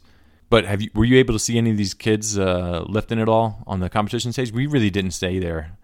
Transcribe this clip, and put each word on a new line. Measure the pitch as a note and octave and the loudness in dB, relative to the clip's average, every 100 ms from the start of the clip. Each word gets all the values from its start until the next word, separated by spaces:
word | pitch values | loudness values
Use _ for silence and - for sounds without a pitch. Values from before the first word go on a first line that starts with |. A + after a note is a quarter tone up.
| - _ _ _ - | -18 _ _ _ 2
But | A2+ F2+ | 2 2
have | G2+ | -2
you, | G#2+ | -2
were | G#2+ A#2 | 2 6
you | B2+ | 6
able | B2 | 6
to | G#2+ | 2
see | - A#2 | 0 0
any | A#2 | 2
of | G#2+ | 2
these | G2 - | 0 -2
kids, | A2+ G#2+ G#2+ G2+ | 0 0 0 -2
uh, | F#2+ F2+ F2 E2+ - | 0 0 -2 -4 -4
lifting | G#2+ - A2+ | -4 -2 -2
at | A2 | 2
all | A2 A2+ G#2 - | 2 0 -4 -8
on | F#2+ | -6
the | F2+ | -2
competition | A2 G#2 A#2+ A#2+ | -2 -2 -4 -4
stage? | A#2 B2 | -4 -4
We | A2+ C#3+ | -2 0
really | D3 G#2+ | 2 2
didn't | F#2+ F#2 | 0 -2
stay | - F#2 F#2 | -4 -4 -2
there | F2 E2 D#2+ F#2+ | -4 -6 -8 -16